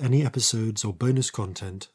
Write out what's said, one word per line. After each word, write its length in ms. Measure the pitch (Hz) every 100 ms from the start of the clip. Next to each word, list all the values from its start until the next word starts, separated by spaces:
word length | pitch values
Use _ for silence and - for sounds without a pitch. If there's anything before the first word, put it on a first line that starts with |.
any 240 | 127 135
episodes 640 | 143 131 - 113 110 104 107
or 80 |
bonus 360 | 87 123 131 127
content 580 | - 95 87 95 95 -